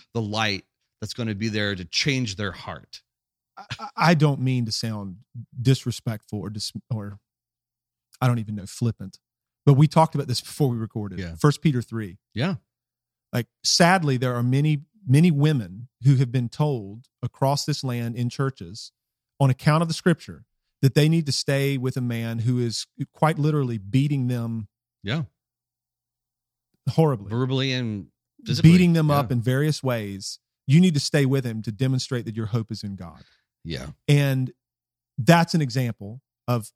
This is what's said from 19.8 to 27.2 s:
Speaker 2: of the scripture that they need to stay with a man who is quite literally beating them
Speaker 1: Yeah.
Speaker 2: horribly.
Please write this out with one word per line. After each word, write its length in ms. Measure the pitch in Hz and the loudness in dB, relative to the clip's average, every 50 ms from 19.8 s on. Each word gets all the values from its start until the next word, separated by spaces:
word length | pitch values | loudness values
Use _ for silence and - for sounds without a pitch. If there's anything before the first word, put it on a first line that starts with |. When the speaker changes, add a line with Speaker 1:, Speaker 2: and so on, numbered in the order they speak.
| 170 | 2
Speaker 2:
of 60 | 165 | 0
the 60 | 160 | -4
scripture 500 | - - 185 165 - - - 85 - - _ _ _ _ _ _ _ | 0 0 0 0 0 -2 -10 -18 -20 -20 _ _ _ _ _ _ _
that 140 | - 135 - | 0 2 4
they 140 | 156 147 156 | 4 4 4
need 180 | 165 165 160 | 4 2 0
to 60 | 143 131 | -2 -4
stay 440 | - - - 139 139 139 139 139 | -4 -2 -2 0 0 0 0 -2
with 200 | 131 123 131 127 | -2 -4 -4 -4
a 40 | 139 | -4
man 380 | 123 120 117 113 117 113 113 117 | -4 -4 -4 -4 -4 -4 -4 -2
who 180 | 110 123 127 123 | -2 0 0 0
is 280 | 120 117 107 - - - _ - 139 - _ | 0 -2 -4 -6 -10 -12 _ -10 -10 -10 _
quite 260 | _ - 151 - - | _ 0 0 0 0
literally 380 | 143 151 156 151 139 123 117 110 | 0 0 0 0 -2 -2 -4 -6
beating 500 | 95 98 101 135 139 147 147 139 127 123 | -6 -2 0 0 0 2 0 -2 -2 -2
them 400 | 127 120 117 117 113 113 107 - _ _ _ _ _ _ - | -2 -4 -4 -6 -6 -8 -10 -12 _ _ _ _ _ _ -8
Speaker 1:
Yeah. 220 | 95 120 165 147 - _ _ _ _ _ _ _ _ _ _ _ _ _ _ _ _ _ _ _ _ _ _ _ _ _ _ _ _ _ _ _ - | -6 -4 -4 -6 -8 _ _ _ _ _ _ _ _ _ _ _ _ _ _ _ _ _ _ _ _ _ _ _ _ _ _ _ _ _ _ _ -2
Speaker 2:
horribly. 400 | - - 165 151 135 104 | 2 2 2 2 2 -2